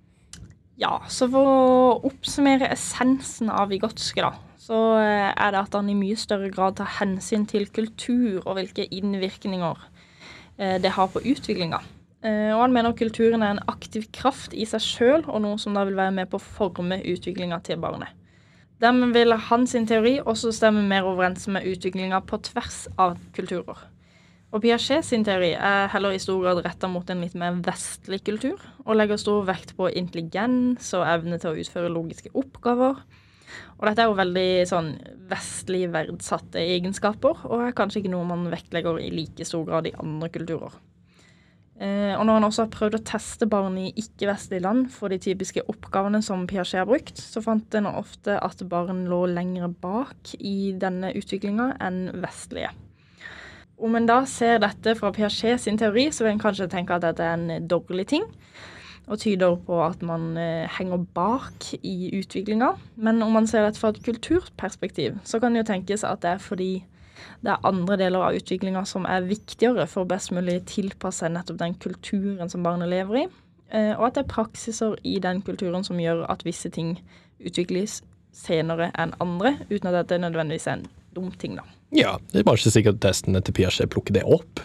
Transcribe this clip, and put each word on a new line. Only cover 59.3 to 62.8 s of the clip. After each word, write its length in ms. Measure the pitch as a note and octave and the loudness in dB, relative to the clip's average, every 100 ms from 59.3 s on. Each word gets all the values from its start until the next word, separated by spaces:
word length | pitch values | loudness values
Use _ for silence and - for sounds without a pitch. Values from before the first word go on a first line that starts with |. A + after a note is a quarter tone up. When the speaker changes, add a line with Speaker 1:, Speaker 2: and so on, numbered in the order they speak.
| F#3 F#3 F3 - | 4 4 2 0
Speaker 1:
på 80 | E3+ | 0
at 160 | D#3+ F3 | 0 -2
man, 300 | E3+ E3 E3 E3 | -6 -4 -4 -4
eh, 260 | E3 E3 - - | -2 -4 -6 -6
henger 240 | F#3 F3+ F3 | -4 -2 -4
bak 600 | E3+ G3 C4+ - - - - | 0 0 0 -4 -14 -12 -10
i 260 | - F3+ F#3 G3 | -8 -6 -4 -4
utviklinga. 560 | - - G#3 G#3+ C4+ - | -4 -6 -2 2 2 0